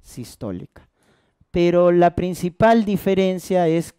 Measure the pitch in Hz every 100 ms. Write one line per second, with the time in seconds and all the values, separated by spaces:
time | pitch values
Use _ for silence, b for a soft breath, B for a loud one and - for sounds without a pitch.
0 | _ - 117 - 113 92 - - _ _
1 | _ _ _ _ _ 185 175 175 180 175
2 | 175 170 175 175 180 - 220 233 208 196
3 | - 190 190 185 - 185 170 165 160